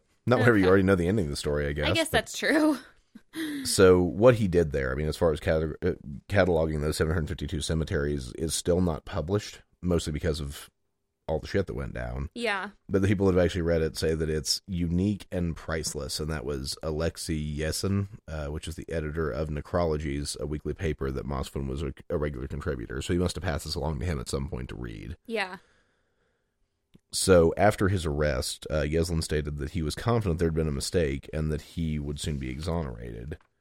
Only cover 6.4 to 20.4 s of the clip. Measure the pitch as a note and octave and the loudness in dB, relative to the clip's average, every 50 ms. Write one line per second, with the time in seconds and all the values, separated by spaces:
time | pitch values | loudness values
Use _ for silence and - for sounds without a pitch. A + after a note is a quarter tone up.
6.4 | F#2 F2+ E2+ D#2 D#2+ D#2+ D#2 D2+ C#2+ D#2 D#2 - F2+ D#2 E2 F#2 D2+ C#2+ - - | 6 6 6 4 2 2 0 0 -2 -2 0 0 0 0 2 0 -2 -2 -4 -6
7.4 | D2+ D2 - D2 D2 - E2 D#2+ D2+ D2 E2+ D2+ D2 D2 D2 C#2+ C2 A#1+ - - | -6 -6 -4 -4 -2 -2 -2 -2 -2 0 -2 -2 0 -2 -2 -4 -6 -8 -8 -6
8.4 | E2 D#2+ D2+ - - - F2 F2+ F#2 F2 D#2 - - - - G2 D#2 D#2 G2+ G#2 | -4 -4 -4 -2 0 2 2 4 4 2 0 -2 -6 -8 -6 -6 -2 0 -2 -2
9.4 | - - - - - _ _ _ - F2+ F2 E2 - - D2+ D2 - F2 D2+ D#2+ | -2 -4 -10 -16 -20 _ _ _ -2 0 0 2 0 -2 -4 -2 -2 -2 -2 -2
10.4 | D2+ C#2+ D2 - - - _ _ _ _ _ _ _ _ _ _ _ - D#2+ D2+ | -4 -8 -8 -10 -14 -18 _ _ _ _ _ _ _ _ _ _ _ -4 -4 -4
11.4 | - - - G2 F#2+ - - B1 C#2 A#1 - B1 A#1+ A#1+ B1 C2 C#2+ - - A#3+ | -4 -2 -2 -2 -2 -2 -4 -6 -8 -6 -6 -6 -6 -6 -4 -4 -6 -6 -6 -4
12.4 | A#3 A3 G3+ G3 F#3 G3+ - _ _ - F#2+ G2 F#2+ G2 G#2 - G2 G2 F2+ F2+ | -4 -2 -2 -4 -6 -8 -12 _ _ -2 2 2 4 4 4 4 4 4 6 6
13.4 | F2+ E2+ D#2+ F#2 E2 E2+ E2+ E2 D#2+ D#2+ - - - D#2 E2 D#2+ D#2 D#2 D#2 D#2 | 4 4 2 0 0 2 2 2 2 0 -2 -2 -2 0 0 0 0 -2 -2 -2
14.4 | D2 - - - - - G2 F2 F2 E2+ E2+ F2 F#2 G#2 G#2 F#2 - - - F#2 | -2 -2 -2 -2 -4 -6 -4 -2 0 0 2 2 2 0 0 -2 -6 -6 -4 -2
15.4 | F2 E2+ D#2 - - - D#2+ D#2+ D2+ - - D2 C#2 C2 - - D#2 D2+ D#2+ D2+ | -2 -2 -4 -6 -6 -6 -4 -4 -4 -4 -6 -6 -6 -6 -6 -4 -4 -4 -4 -4
16.4 | A#1+ C2 D2 C2+ C2+ C#2 - - - D#2+ D#2 D2+ E2 E2 - - - - E2+ D#2 | -4 -4 -4 -4 -4 -6 -8 -6 -6 -4 -2 -2 -2 -2 -2 -4 -4 -4 -4 -2
17.4 | D2+ D2+ D2+ D2 D2+ D#2 D2+ - - F#2+ G2 G2 G2 G2 G#2+ - - - D#2+ D#2 | -2 -4 -4 -4 -2 -2 -2 -2 -2 0 0 0 0 -2 -6 -14 -14 -10 -8 -8
18.4 | D2 C#2+ D2+ D#2 - F2 D#2+ - - - D#2+ E2 D2+ D2+ D2 E2 D#2+ D2 A#1 C2+ | -6 -6 -6 -8 -8 -8 -10 -10 -8 -6 -4 -4 -4 -2 -2 -2 -2 0 -2 -2
19.4 | D#2+ D2+ D2+ D2 C#2+ - - F2 F2 E2 D#2 D2+ D#2 D2 C#2 C#2+ D2 - - - | -4 -4 -4 -6 -4 -2 0 0 2 2 0 -2 -2 -4 -4 -4 -4 -6 -6 -6